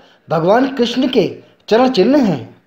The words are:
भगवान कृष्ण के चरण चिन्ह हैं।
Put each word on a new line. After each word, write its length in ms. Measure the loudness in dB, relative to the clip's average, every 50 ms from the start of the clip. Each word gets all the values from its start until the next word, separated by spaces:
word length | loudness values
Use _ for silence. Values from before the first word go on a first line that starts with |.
| -20 _ _ _ _ -6
भगवान 380 | -4 -2 0 2 2 2 0 0
कृष्ण 400 | -2 -2 -4 -2 -2 -2 -4 -2
के 180 | 0 0 0 -2 -4 -10 -18 _ _ _ _ -2
चरण 200 | 0 2 2 2
चिन्ह 360 | 2 2 2 2 2 2 2
हैं। 320 | 0 0 -2 -6 -12 -18 _ _